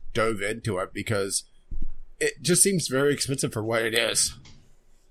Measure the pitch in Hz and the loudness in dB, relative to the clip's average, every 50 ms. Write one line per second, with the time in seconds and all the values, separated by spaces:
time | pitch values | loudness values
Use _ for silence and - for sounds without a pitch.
0 | - - - 117 110 113 113 98 101 104 113 117 - 117 95 90 95 - - 101 | -8 -4 0 2 2 2 2 0 -2 -4 -4 -4 -4 -4 -2 -2 -4 -4 -6 -8
1 | - - 113 101 98 98 - - - - - - - - - - - - - - | -4 -2 0 0 0 0 -2 -4 -6 -6 -20 -20 -10 -4 2 2 4 2 2 -2
2 | - - - - 156 143 - - 127 151 175 - - 202 196 160 - - 127 135 | -6 -10 -6 -2 -2 -2 -2 -4 0 2 4 6 6 4 4 0 -2 0 0 2
3 | 143 147 139 - - 120 139 131 - 120 - 113 107 110 113 113 113 113 110 117 | 2 2 0 0 -2 -4 -2 -2 -2 -4 -2 -4 -2 0 0 0 0 2 0 0
4 | 117 110 104 - - - - - - - - - - - - - _ - - - | 0 2 2 0 0 0 -2 -10 -20 -20 -20 -20 -20 -20 -20 -20 _ -20 -20 -20
5 | _ - | _ -20